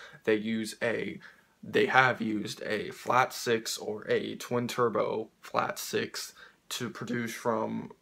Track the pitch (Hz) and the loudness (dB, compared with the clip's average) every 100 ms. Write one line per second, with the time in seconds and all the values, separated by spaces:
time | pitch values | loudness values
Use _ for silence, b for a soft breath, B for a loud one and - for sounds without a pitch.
0 | B B - 107 110 110 107 - 123 107 | B B 2 2 2 -2 -2 -2 0 0
1 | 98 - B B B B - 107 - 131 | -2 -8 B B B B 0 4 6 8
2 | 131 107 107 104 - - - 107 85 - | 6 4 0 -2 -2 -6 -4 -2 -4 -6
3 | - 123 123 - 123 113 110 - 107 107 | 2 4 4 0 0 0 0 -6 -4 -6
4 | - 120 110 107 - 123 120 - 120 107 | 0 0 0 -6 -4 -2 0 2 2 4
5 | 107 110 110 _ - 123 120 - - 113 | 0 0 -4 _ -4 0 0 -2 -4 -2
6 | 113 - - - B B - - 120 - | -2 -6 -10 -12 B B -8 -6 -6 -6
7 | 113 120 117 - 123 110 113 113 - - | -4 -2 -2 -2 0 0 0 -4 -8 -4